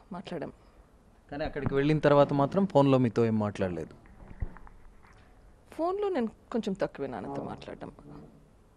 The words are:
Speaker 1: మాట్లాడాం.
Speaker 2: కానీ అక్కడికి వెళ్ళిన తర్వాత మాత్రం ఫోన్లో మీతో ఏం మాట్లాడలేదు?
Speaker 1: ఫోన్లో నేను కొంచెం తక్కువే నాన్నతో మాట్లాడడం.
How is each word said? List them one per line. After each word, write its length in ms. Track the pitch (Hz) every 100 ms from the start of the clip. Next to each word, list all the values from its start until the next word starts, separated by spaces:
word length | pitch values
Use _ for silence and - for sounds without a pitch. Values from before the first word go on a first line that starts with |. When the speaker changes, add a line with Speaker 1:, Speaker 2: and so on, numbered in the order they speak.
| -
Speaker 1:
మాట్లాడాం. 400 | 180 - 175 143 - - - - _ _ _ _
Speaker 2:
కానీ 140 | 143 151
అక్కడికి 300 | 147 123 139
వెళ్ళిన 240 | 143 156
తర్వాత 340 | 147 143 143
మాత్రం 340 | 143 143 196 196
ఫోన్లో 300 | 143 139 131
మీతో 280 | 123 120 113
ఏం 140 | 110
మాట్లాడలేదు? 540 | 104 101 95 82 78 - - - - - - - - - - - - - - - - - -
Speaker 1:
ఫోన్లో 380 | - 339 392 403
నేను 180 | 330 220
కొంచెం 460 | - - 233 208
తక్కువే 340 | 190 147 - 135
నాన్నతో 360 | 113 104 -
మాట్లాడడం. 480 | - - - - - - - - - - - _ _